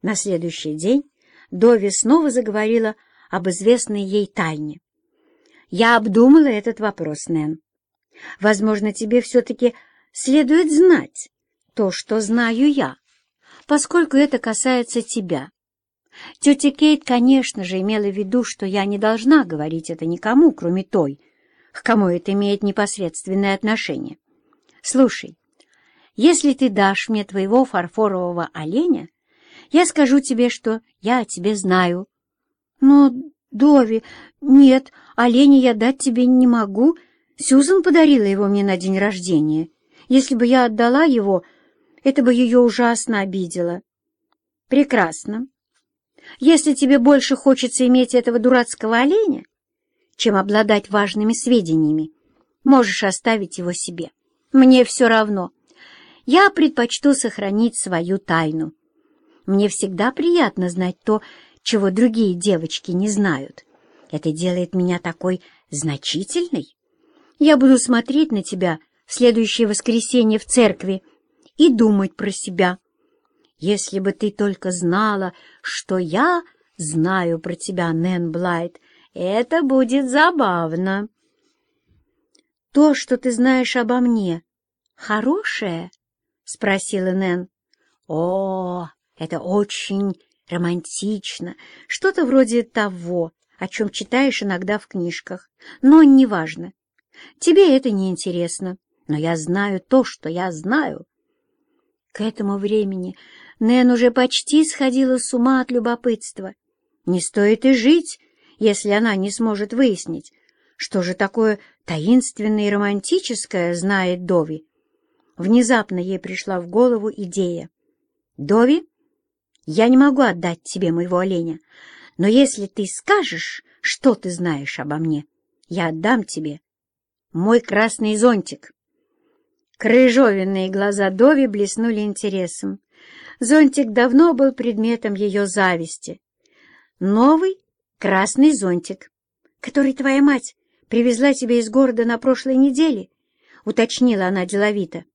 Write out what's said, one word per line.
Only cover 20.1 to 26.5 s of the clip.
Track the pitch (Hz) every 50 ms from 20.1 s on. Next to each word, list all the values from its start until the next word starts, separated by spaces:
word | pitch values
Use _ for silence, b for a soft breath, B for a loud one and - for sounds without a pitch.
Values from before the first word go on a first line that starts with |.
| 170 175 - 214 226 269 330 320
кроме | - - 175 170 175 190 190
той, | _ - 202 208 139 139 _ _ _ _ _ _ _ _ _ _ _
к | _ -
кому | - - 226 220 - -
это | 175 - - -
имеет | 196 202 202 202 202 202
непосредственное | 208 202 190 - 202 202 - - 190 165 165 - - 190 190 196 202 196 196
отношение. | 196 - 214 220 220 - - 143 135 - - - _ _ _ _ _ _ _ _ _ _ _ _ _
Слушай, | _ - - 254 269 233 - - - - - _ _ _ _ _ _ _ _ _ _ _ _ _ _ _ _
если | - 220 320 349 - - 285